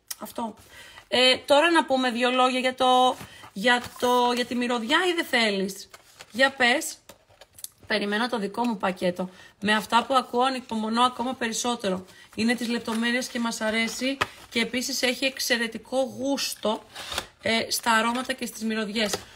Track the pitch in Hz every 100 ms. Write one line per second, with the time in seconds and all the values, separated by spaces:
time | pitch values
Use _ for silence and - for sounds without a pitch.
0 | _ - 214 - 226 - - - - -
1 | - 240 254 254 - 285 339 330 - 262
2 | 254 233 247 254 254 254 254 254 254 254
3 | 254 - - - - 196 240 247 240 -
4 | 247 247 247 247 240 247 240 240 226 320
5 | 359 339 330 240 214 196 190 - - -
6 | _ - - 214 269 277 240 277 311 -
7 | - - _ _ - - - _ - 208
8 | 202 208 240 240 196 233 240 202 196 185
9 | 185 180 185 - - _ 202 214 208 233
10 | 233 262 247 240 262 262 - 220 220 233
11 | 247 247 247 254 226 220 247 240 202 185
12 | 185 - - - 226 240 233 233 - 226
13 | 233 247 254 247 233 226 220 220 226 -
14 | 254 277 - - - 240 226 247 262 254
15 | 254 247 269 269 - 233 233 226 - 262
16 | 254 214 269 269 - - 214 226 - -
17 | - - - _ 226 226 - - 240 220
18 | 233 247 254 254 240 - 220 220 202 220
19 | 208 - -